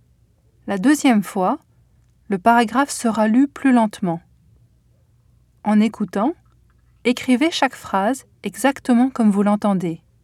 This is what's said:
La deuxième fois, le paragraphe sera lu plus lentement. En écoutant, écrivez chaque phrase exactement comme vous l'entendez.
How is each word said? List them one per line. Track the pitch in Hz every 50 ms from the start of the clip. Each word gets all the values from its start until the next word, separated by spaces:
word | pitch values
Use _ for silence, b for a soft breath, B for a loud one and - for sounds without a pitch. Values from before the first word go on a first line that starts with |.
| _ _ _ _ _ _ _ _ _ _ _ _ _
La | - 202 196
deuxième | 185 254 302 285 - 277 240 208
fois, | 185 - - 202 185 190 254 311 _ _ _ _ _ _ _ _ _ _ _ _ _ _
le | 202 185
paragraphe | 180 226 233 240 240 214 226 247 285 285
sera | - - - 233 208 220 214 220
lu | 214 247 277 285
plus | - - - 269
lentement. | 247 240 226 214 - - - 180 165 170 - _ _ _ _ _ _ _ _ _ _ _ _ _ _ _ _ _ _ _ _ _ _ _ _ _ _ _ _
En | 208 214 208
écoutant, | 214 226 - - 208 180 - 202 202 277 359 - _ _ _ _ _ _ _ _ _ _ _ _ _
écrivez | 240 247 - - - 254 233 285 330
chaque | - - 285 262 -
phrase | - - - - 196 190 214 269 - - _ _ _
exactement | - 208 - - - 269 277 - _ - 247 233 247 269
comme | - - 233 214
vous | 196 202 208
l'entendez. | 208 208 208 - 208 196 185 170 175 165 170 _ _ _ _